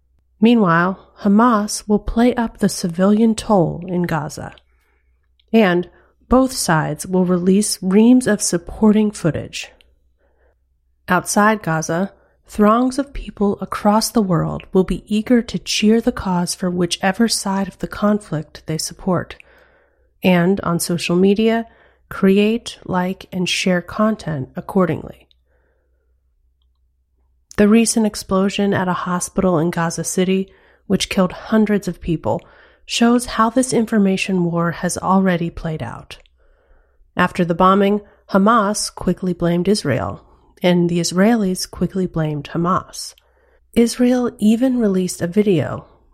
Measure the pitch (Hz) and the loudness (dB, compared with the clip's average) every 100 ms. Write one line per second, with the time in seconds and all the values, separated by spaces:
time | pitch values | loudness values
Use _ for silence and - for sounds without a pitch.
0 | _ _ _ _ 220 240 185 165 180 190 | _ _ _ _ 4 4 4 2 0 -4
1 | _ - 208 208 247 214 208 - - 208 | _ -4 2 4 4 2 -2 -8 -2 -2
2 | - 233 247 240 226 - 196 - 180 165 | 0 0 2 0 -4 -2 -2 -2 -6 0
3 | 196 214 226 214 - 208 151 151 180 180 | 2 4 2 0 0 2 2 -4 -6 -4
4 | 175 160 147 - 98 - _ _ _ _ | -2 -4 -6 -10 -14 -16 _ _ _ _
5 | _ _ _ _ _ 220 190 175 180 - | _ _ _ _ _ 2 4 2 -4 -12
6 | _ _ - 254 262 262 - 160 147 151 | _ _ 0 2 2 -2 0 0 0 -6
7 | 190 185 180 180 185 190 208 - 190 196 | -2 0 2 2 2 2 0 -4 2 4
8 | 226 254 247 208 - 175 - - 220 214 | 6 6 4 0 -2 -4 -6 0 2 4
9 | 214 - 160 139 110 - - _ _ _ | 0 -2 -4 -4 -8 -12 -14 _ _ _
10 | _ _ _ _ _ _ _ _ _ _ | _ _ _ _ _ _ _ _ _ _
11 | - 180 - 214 208 214 - 160 156 165 | -2 -2 0 2 2 2 -2 -4 -2 -2
12 | 190 - _ _ _ - 208 226 254 254 | -4 -8 _ _ _ 2 4 4 2 -2
13 | 277 - - - 202 196 190 - 208 214 | -6 -10 -12 -4 -2 -2 -8 -2 0 2
14 | - 233 190 165 156 151 - 190 180 - | 2 0 0 0 -2 -6 -2 0 0 -4
15 | - 208 214 240 220 185 - - 214 226 | -4 -4 2 0 0 -8 -6 0 2 2
16 | 233 247 196 175 175 - 180 175 170 - | 0 -4 -4 -2 -4 -4 -4 -2 -4 -2
17 | 196 185 226 - 196 196 196 - 175 - | -2 0 0 0 -4 -4 -6 -8 -12 -2
18 | 208 208 - 156 - - - 160 - - | 0 0 -2 -8 -8 -14 -8 -8 -8 -8
19 | 190 175 - - _ _ _ _ _ _ | -4 -4 -4 -14 _ _ _ _ _ _
20 | _ _ 190 175 175 196 - 170 - 170 | _ _ 2 2 2 0 -2 -4 -4 -4
21 | - 180 196 202 220 226 226 _ _ _ | -2 2 2 2 0 0 -4 _ _ _
22 | _ - 196 196 208 233 - - - 180 | _ 0 2 4 2 0 -6 -14 -6 -4
23 | 180 190 - 185 175 - 190 180 - - | -4 -8 -10 -6 -4 -2 0 -2 -2 -2
24 | 214 214 - 143 127 - - 196 175 147 | -2 -2 -6 -8 -8 -12 -4 0 0 -2
25 | - - _ _ _ _ _ _ _ _ | -10 -18 _ _ _ _ _ _ _ _
26 | _ _ _ _ _ _ _ _ _ _ | _ _ _ _ _ _ _ _ _ _
27 | _ _ _ _ _ - 208 226 220 233 | _ _ _ _ _ 2 4 6 4 0
28 | 214 - - 190 196 - 202 196 185 175 | -2 -4 -4 0 0 0 0 0 -2 -4
29 | - 180 - - 185 170 170 170 170 165 | -4 -6 -4 -2 2 2 0 -2 -4 -4
30 | 165 - 185 190 190 _ _ _ - 190 | -4 -2 0 0 -4 _ _ _ -4 -2
31 | - - 180 - - 220 208 202 180 170 | 0 0 -2 -4 -2 0 2 0 -4 -8
32 | - 156 - 165 - - - _ - - | -4 -4 -2 -4 -8 -20 -20 _ -10 0
33 | 233 240 - - 226 262 254 240 226 220 | 2 2 0 0 2 2 0 -2 0 2
34 | 196 190 - 190 170 170 170 156 180 - | 2 0 -2 -2 0 -2 -2 -4 -6 -4
35 | - 190 190 170 170 - 165 156 113 110 | 0 2 2 0 -4 -6 -8 -8 -10 -12
36 | - - _ _ _ _ _ _ _ _ | -16 -20 _ _ _ _ _ _ _ _
37 | _ - 180 - 170 170 185 196 196 208 | _ -2 -2 0 -2 2 4 4 2 0
38 | 208 _ - 196 202 233 202 214 - - | -6 _ -2 2 4 2 0 -4 -8 -6
39 | - 180 185 170 170 175 175 208 147 127 | -4 -4 -4 -2 -2 0 0 0 -2 -2
40 | 95 - - _ _ _ 180 175 175 175 | -4 -10 -18 _ _ _ 2 2 2 0
41 | 170 175 208 233 190 185 - - 175 190 | -2 2 2 2 0 -4 -8 -6 -6 -4
42 | 180 165 156 147 135 165 170 185 - - | -4 -4 -4 -6 -6 -4 -2 -2 -4 -14
43 | - - _ _ _ _ _ 233 233 - | -16 -18 _ _ _ _ _ 0 0 2
44 | 247 254 240 - 214 226 262 247 214 185 | 0 2 -2 0 2 2 2 2 0 0
45 | 180 - 170 190 208 165 117 - - _ | -2 -4 -2 0 2 2 0 -6 -12 _
46 | _ | _